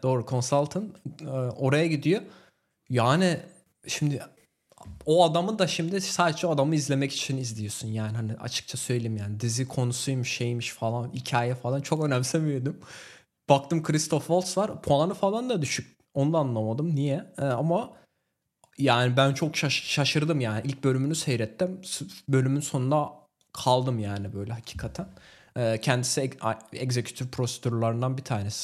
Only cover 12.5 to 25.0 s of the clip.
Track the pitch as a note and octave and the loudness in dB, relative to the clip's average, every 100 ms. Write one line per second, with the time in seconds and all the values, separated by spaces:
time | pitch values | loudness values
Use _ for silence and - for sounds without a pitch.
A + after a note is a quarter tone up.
12.5 | C#3 C3 - - - - - _ _ - | 0 -2 -6 -12 -20 -20 -20 _ _ 4
13.5 | C#3 C#3 E3+ D#3 D3+ D3+ D3+ - E3+ F#3 | 4 4 -2 2 0 2 0 2 0 2
14.5 | - G3+ - - C#3+ E3 G3 G3 G#3+ B3+ | -2 -2 -4 2 2 4 2 0 0 -2
15.5 | A#3 C#3 - - _ _ - C#3 E3 C3+ | -2 -2 -4 -8 _ _ 0 2 2 2
16.5 | A2+ A2 A2+ E3 D3 C#3+ C#3 - - C#3 | 0 0 0 0 0 2 0 -4 -4 -2
17.5 | A#2+ D#3 F3 B3 - _ _ _ _ _ | 0 2 0 -2 -12 _ _ _ _ _
18.5 | _ _ - C#3 A#2+ B2 B2 C3+ C3+ D#3+ | _ _ 0 4 6 4 6 4 4 0
19.5 | - D3 - - - C3+ D#3 D3+ D#3 A2+ | 0 0 -2 -2 0 2 2 2 2 0
20.5 | G#2+ C#3 B2+ C#3 C3 C#3 D#3+ - A#2+ A2 | 0 -2 0 2 2 2 0 0 0 -2
21.5 | - F#3 F#3 - - D#3+ - - C3 C3 | 0 -2 -2 -8 -10 -10 -12 2 2 4
22.5 | C#3+ C#3 C#3 B2+ D3+ D3 - _ _ _ | 0 0 -2 2 2 0 -8 _ _ _
23.5 | - - B2+ B2+ A#2+ G2+ G2+ G2 G2 G2+ | -4 2 4 4 -2 -2 -4 -6 -6 -8
24.5 | A2+ - - A2+ - | -8 -10 -8 -8 -8